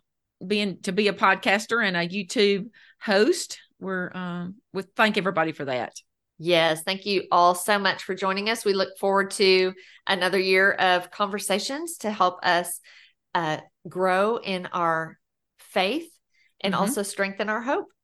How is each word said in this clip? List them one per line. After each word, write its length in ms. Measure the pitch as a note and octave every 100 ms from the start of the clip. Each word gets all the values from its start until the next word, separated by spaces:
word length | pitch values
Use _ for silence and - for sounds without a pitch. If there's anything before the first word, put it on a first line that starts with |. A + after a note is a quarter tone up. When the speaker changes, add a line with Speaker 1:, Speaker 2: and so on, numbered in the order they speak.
| _ _ _ -
Speaker 1:
being, 360 | F#3 G#3 G#3 F3
to 80 | -
be 140 | F#3+ G#3
a 60 |
podcaster 680 | G3 G#3 F#3+ A#3 G3+ A3 A#3
and 140 | G#3 F3
a 120 | E3+
YouTube 640 | G3 F#3+ C4 G3+ G3+ A#3 _ _ _
host, 600 | - G3 B3 F#4 - - _ -
we're, 320 | F#3 F#3 F3+
um, 420 | F#3 F3+ F3 F3 G3+ _
we 100 | F#3+
thank 340 | F#3+ - G#3+ G#3
everybody 360 | F#3 E3 D#3+
for 120 | D3+ C3+
that. 280 | B2+ G#2+ - - _ _ -
Speaker 2:
Yes. 440 | E3 E3+ E3 D#3+
Thank 240 | F3 F#3+ G#3
you 180 | F#3+ -
all 240 | F3 F3
so 240 | F3+ - G#3
much 240 | G3 -
for 120 | -
joining 360 | F#3 G3 F#3+ G#3
us. 140 | A3+
We 80 | G#3
look 240 | F#3+ F#3+ -
forward 320 | G3 G3 G3
to 400 | - G3 F#3 F#3 F#3+ - - -
another 320 | F3 F#3 F#3+
year 340 | F#3+ F#3+ G3
of 380 | - F#3 F3+ F3+
conversations 880 | - G3+ G3+ - G3 G#3 C#4 E4+ -
to 120 | G#3+
help 300 | G#3 F3+ F3+
us, 360 | - E3+ F3+ - - - _ _ _
uh, 240 | F3+ D#3+ D#3 - _ F3+
grow 480 | E3+ F#3 F#3 G#3 A#3
in 280 | - F#3 F3+
our 520 | F3+ E3+ D#3+ D#3+ - _ _ _ _
faith 520 | - G#3+ F#3 C#4+ E4+ _ _ _ _ _
and 140 | G3
Speaker 1:
Mm-hmm. 60 | F#3+
Speaker 2:
also 200 | G3 C4+
strengthen 460 | G3+ - G3 G3 G#3+
our 120 | A3
hope. 240 | A#3 D#4+ - _